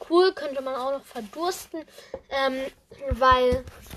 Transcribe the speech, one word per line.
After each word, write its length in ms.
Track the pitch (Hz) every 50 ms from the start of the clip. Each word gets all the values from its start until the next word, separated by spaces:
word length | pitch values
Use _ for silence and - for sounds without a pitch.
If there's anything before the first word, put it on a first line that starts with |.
| - -
cool, 240 | 320 349 370 381
könnte 300 | - - 302 294 269 277
man 120 | 262 262 262
auch 180 | 247 247 269
noch 120 | 277 269 -
verdursten, 800 | - - 254 220 196 - 302 339 359 370 - - - - 330 294 - - - - - - - - -
ähm, 320 | 269 277 269 269 262 262 269 277 - _ _ - - - 554 539
weil, 540 | 523 226 254 262 - 254 254 247 254 523 254 - - - - - -